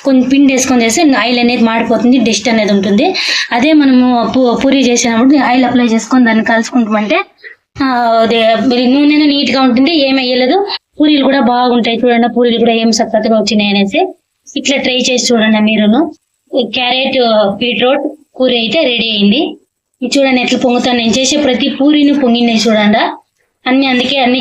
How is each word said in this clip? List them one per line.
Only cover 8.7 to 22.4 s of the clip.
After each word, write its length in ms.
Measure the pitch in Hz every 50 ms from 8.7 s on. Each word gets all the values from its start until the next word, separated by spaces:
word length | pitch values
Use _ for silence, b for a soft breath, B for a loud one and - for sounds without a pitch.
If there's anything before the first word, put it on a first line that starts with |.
| 247 240 254 240 262
నూనె 240 | 285 294 294 294 294 302 294 285
నీట్‌గా 260 | 285 277 - 233 269 262 254
ఉంటుంది, 240 | 226 247 269 320 339 311 269 269
ఏం 80 | 269 269
వేయలేదు. 360 | 254 247 254 247 254 247 330 392 403 403 B B _ _ _ -
పూరీలు 260 | 294 302 302 277 262 269
కూడా 120 | 269 277 240 233
బాగుంటాయి. 480 | 247 247 247 247 240 240 214 240 233 226
చూడండి 280 | 247 247 240 233 240 240 240
పూరీలు 240 | 240 247 240 233 226 233
కూడా 100 | 233 226 226
ఏం 80 | 226 233 220 -
సక్కగా 380 | 226 - - 214 208 226 226 214
వచ్చినాయి 340 | 208 254 233 208 202 208 196
అనేసి 280 | 202 202 196 196 311 381 - - _ _ _ _ _ _ -
ఇట్లా 300 | - 285 - - 277 262 262
ట్రై 120 | 269 254 254 - 254
చేసి 160 | 254 240 - -
చూడండి 340 | 240 226 214 220 220 214 214 214
మీరును. 340 | 220 208 208 208 220 269 339 311 - - _ _ _ _ _ _ - 269 233 - 208
క్యారెట్ 420 | 262 247 247 254 262 269 262 277 262 240 226 220 214 208 196 202 -
బీట్రూట్ 480 | 240 240 233 - 247 247 277 294 - 311 - - _ _ -
పూరి 200 | - 254 254 247 233
అయితే 200 | 226 226 - 330 311
రెడీ 240 | 254 240 233 226 226 220
అయింది. 260 | 208 202 202 214 277 339 - - - _ _ _ _ _ _ _ -
ఇది 80 | 254 247 -
చూడండి 260 | 277 269 269 254 247
ఎట్లా 160 | 240 - 254 240 262
పొంగుతాను, 340 | 254 240 247 - 269 247 240
నేను 140 | 226 226 202
చేసే 220 | 254 262 262 302 285 294
ప్రతి 240 | 269 247 - 277 - - -
పూరిని 360 | 269 294 302 294 285 285 277 285
పొంగినాయి 400 | 277 240 233 240